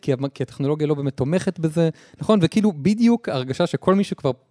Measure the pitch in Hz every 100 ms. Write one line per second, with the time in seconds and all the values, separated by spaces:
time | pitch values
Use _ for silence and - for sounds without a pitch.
0 | - 131 139 - - - 139 151 147 147
1 | 139 - 135 180 180 175 160 156 165 -
2 | - - - 214 165 - 208 151 143 214
3 | 233 233 - 135 127 131 175 - - 190
4 | 202 - 143 123 _